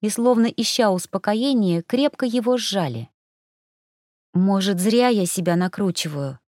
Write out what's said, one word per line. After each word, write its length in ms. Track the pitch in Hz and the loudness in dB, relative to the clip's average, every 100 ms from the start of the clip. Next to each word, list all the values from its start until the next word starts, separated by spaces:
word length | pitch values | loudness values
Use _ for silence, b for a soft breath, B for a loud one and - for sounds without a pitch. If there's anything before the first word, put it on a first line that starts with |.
и, 80 | 214 | -4
словно 380 | 208 240 240 233 | 0 2 4 2
ища 440 | - 226 - 226 | 0 -4 2 2
успокоения, 920 | 185 - 196 - 214 262 262 196 170 | 2 -2 -6 -2 -2 0 2 2 0
крепко 440 | - 254 285 - 254 | 0 0 0 0 -2
его 300 | 240 233 247 | -2 0 0
сжали. 540 | 214 196 160 117 117 _ _ _ _ _ _ _ _ _ _ _ _ | 0 -2 -2 -4 -12 _ _ _ _ _ _ _ _ _ _ _ _
Может, 460 | 175 190 196 190 185 | 0 2 2 0 0
зря 280 | 190 233 247 | 2 2 2
я 180 | 226 180 | 2 0
себя 280 | - 175 | -2 -2
накручиваю? 840 | 170 180 - 202 170 165 147 139 135 _ | 0 0 -2 -4 -4 -6 -6 -8 -10 _